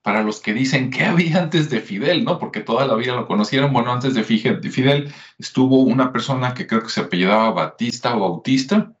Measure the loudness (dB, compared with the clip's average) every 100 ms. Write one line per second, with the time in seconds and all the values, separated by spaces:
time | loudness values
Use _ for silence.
0 | -2 -2 -2 -4 -4 -2 0 0 -2 -2
1 | 0 2 2 0 0 0 0 -2 -6 -4
2 | 0 0 0 -2 -4 -8 -4 -2 0 0
3 | -2 -4 -2 -2 0 2 2 2 0 -2
4 | 0 -2 0 0 2 -2 -2 0 2 2
5 | 0 -12 -20 _ -6 0 4 6 6 4
6 | 0 -2 -4 -2 -2 -4 -2 -2 -2 -6
7 | -2 0 2 4 2 0 -4 -4 -6 -4
8 | -4 0 -2 -4 0 0 2 0 0 _